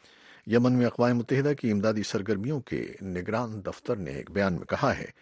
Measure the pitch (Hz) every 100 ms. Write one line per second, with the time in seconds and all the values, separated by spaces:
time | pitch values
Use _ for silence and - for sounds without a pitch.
0 | - - - - - 117 123 123 120 -
1 | 120 120 113 135 143 143 117 104 110 107
2 | 101 110 98 101 117 156 - 67 57 -
3 | 95 90 90 113 120 104 92 - - 117
4 | 78 67 - 92 98 85 - 98 135 98
5 | - -